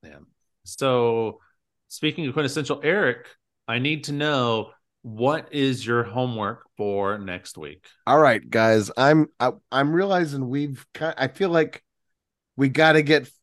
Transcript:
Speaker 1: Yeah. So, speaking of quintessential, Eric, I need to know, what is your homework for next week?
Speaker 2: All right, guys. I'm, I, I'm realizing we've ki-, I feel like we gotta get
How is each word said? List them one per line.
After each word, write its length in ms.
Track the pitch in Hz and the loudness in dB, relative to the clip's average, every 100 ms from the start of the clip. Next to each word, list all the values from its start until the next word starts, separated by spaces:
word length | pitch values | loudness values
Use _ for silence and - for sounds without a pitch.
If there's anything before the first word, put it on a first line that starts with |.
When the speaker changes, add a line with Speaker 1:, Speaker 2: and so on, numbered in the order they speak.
Speaker 1:
Yeah. 160 | 80 73 73 _ _ _ | -20 -20 -20 _ _ _
So, 760 | - - 135 127 120 113 110 - _ _ _ _ _ | -20 -4 0 2 2 0 -4 -8 _ _ _ _ _
speaking 400 | - 156 147 147 | -6 -6 -4 -6
of 60 | |
quintessential, 480 | 123 143 143 139 143 | -2 -4 -4 -6 -4
Eric, 420 | 147 190 160 120 - _ _ _ - | -2 0 0 -2 -10 _ _ _ -6
I 120 | 117 | -4
need 260 | 135 156 139 | -2 -4 -6
to 60 | |
know, 580 | 143 147 143 120 113 107 _ _ _ | -4 -2 0 0 0 -4 _ _ _
what 520 | 120 110 127 156 - | -18 -2 0 0 -6
is 320 | 147 135 127 107 | -2 -2 -2 -2
your 180 | 120 | -2
homework 600 | 113 117 127 113 104 113 _ _ | -2 -4 -4 -4 -6 -6 _ _
for 400 | 104 101 98 104 | -4 -2 -4 -6
next 380 | 98 90 - - | -8 -12 -14 -16
week? 280 | 76 73 _ _ - | -16 -18 _ _ 2
Speaker 2:
All 120 | 135 | 4
right, 280 | 147 110 - | 6 4 0
guys. 420 | 117 113 110 101 - | 2 4 4 2 0
I'm, 300 | 135 156 151 _ | 4 4 2 _
I, 120 | 127 120 _ | -4 -4 _
I'm 200 | 127 139 | -2 0
realizing 560 | 170 196 185 165 139 127 | 0 0 0 -2 -4 -6
we've 360 | 135 147 131 - | -4 -6 -10 -16
ki-, 120 | - 156 - | -8 -8 -4
I 100 | 135 | -6
feel 220 | - 190 | -2 0
like 340 | 170 156 - _ _ _ _ _ _ _ - | 2 0 -4 _ _ _ _ _ _ _ -2
we 120 | 139 | 0
gotta 320 | 135 160 156 | 4 6 6
get 260 | 147 151 127 _ | 4 2 2 _